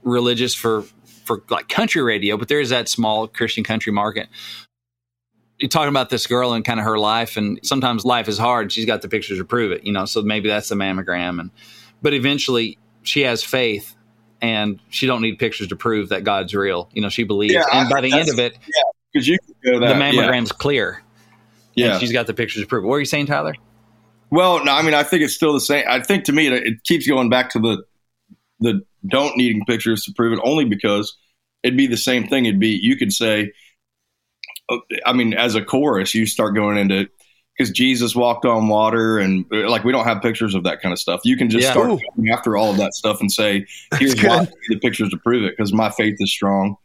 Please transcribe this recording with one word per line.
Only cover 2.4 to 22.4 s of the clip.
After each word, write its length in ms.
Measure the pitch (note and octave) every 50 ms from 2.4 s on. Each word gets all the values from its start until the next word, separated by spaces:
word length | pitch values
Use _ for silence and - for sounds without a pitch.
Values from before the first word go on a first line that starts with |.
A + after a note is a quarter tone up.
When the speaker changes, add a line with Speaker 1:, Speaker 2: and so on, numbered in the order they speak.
| A#2 -
Speaker 1:
there 140 | D3 D3
is 80 | D3 A#2
that 200 | B2+ B2 A#2 -
small 380 | - - A2+ A2 G#2+ G#2+ A2 A2
Christian 360 | _ - A#2 A2 - - G#2+
country 280 | - A#2 A2+ - -
market. 360 | G#2 G2+ G2+ G#2+ G#2+ A2 G#2 - _ - - - - - - _ _ _ _ _ _ _ _ _ _ _ _ _ _ _ _ _ _ _
You're 100 | C3+ C3
talking 200 | - E3 D3+ C#3+
about 220 | C#3+ C3+ B2 -
this 160 | C3 A#2 - -
girl 260 | A#2+ B2 B2 B2 A#2
and 100 | A2+ G#2+
kinda 200 | - A#2+ A2+ G#2+
her 160 | A2 A2 G#2+
life, 360 | G#2 G#2+ A2 A2+ A#2 A2+ -
and 240 | A2+ G#2+ G#2 G#2 - -
sometimes 420 | - D3 C3+ B2+ B2 A#2+ A2+ G2+
life 220 | B2 B2 A#2+ A2 G#2+
is 100 | G#2 G2
hard. 340 | A2+ A#2+ B2 A#2+ G#2+ G2
She's 140 | - A2+ A2+
got 160 | A2 A2+ G#2
the 60 | - G2+
pictures 300 | - A2 - - G2+ F#2
to 60 | F#2
prove 260 | - - A#2+ A#2 G2+
it, 120 | F2+ - -
you 80 | G2
know, 140 | G#2 G2 F#2+
so 160 | G2 - A2+
maybe 260 | G#2 G#2 G#2+ G#2+ G2 G#2+
that's 200 | G#2 G#2 G#2 -
the 60 | A2
mammogram. 640 | G2+ G2 G2 F#2+ F#2+ F#2 F2 F2+ F2 F2 F2+ F2 F2
And, 100 | E2+ F#2 _ _ - - - - - - _ _
but 120 | - D3 C#3+
eventually 640 | C3+ A#2+ C#3 C#3+ C#3+ - - B2+ A#2+ A#2 A2 A2 _ _ _ _ _
she 200 | _ - - D3
has 220 | C#3+ C3 A#2+ A2 -
faith, 520 | - - C3 B2+ A#2 G#2+ G2+ - - - _ _ _ _ _ _ _ _ _
and 400 | - A#2 A2+ G#2+ G#2+ G#2 G2+ F#2 _ _
she 180 | - - - C3
don't 140 | B2+ A#2 A2+
need 160 | A2+ G2+ -
pictures 280 | - A2+ G#2 - G#2 F2+
to 60 | -
prove 340 | - - A#2 A2+ G#2+ G2+ F2+
that 140 | G#2 F#2+ F#2+
God's 300 | A2 G2+ G2 F#2+ E2+ F#2+
real. 360 | G2+ G2 G2 F#2 F2 F2 - _
You 80 | -
know, 80 | G#2+ G2+
she 140 | F#2+ - A#2
believes. 300 | F#2+ G#2 G2+ G#2 G#2 G2
Speaker 2:
Yeah, 80 | E3+ D#3+ C#3+
Speaker 1:
And 160 | C3+ C3 C3+ A#2+
Speaker 2:
I 20 |
Speaker 1:
by 120 | C#3 C#3
Speaker 2:
think 120 | B2+ C3 C#3
Speaker 1:
the 60 | D3
end 80 | E3 D#3
Speaker 2:
that's, 100 | C#3 A#2
Speaker 1:
of 20 |
it, 180 | B2 A#2+ - - - -
Speaker 2:
yeah, 160 | D4+ D3 D3 - - _ _ _ _ D3
'cause 80 | B2 C3
you 120 | E3+ F#3
can 160 | - _ - _ -
go 140 | B2+ B2 A#2+
Speaker 1:
the 80 | A#2 A#2+
Speaker 2:
that, 260 | A2 - C#3 C#3+ -
yeah. 80 | B2 A2+ G#2
Speaker 1:
mammogram's 220 | B2+ B2 A#2 G#2
clear. 500 | - - - C#3+ D3 B2+ G#2 F2+ D#2+ - - _ _ _ _ _ _ _ _ _ _ _ _ _ _
And 100 | - A#2+
Speaker 2:
Yeah. 120 | A#2 G2+ F#2
Speaker 1:
she's 140 | - A#2+
got 160 | A#2 B2+ A#2 A2
the 80 | G#2+
pictures 260 | -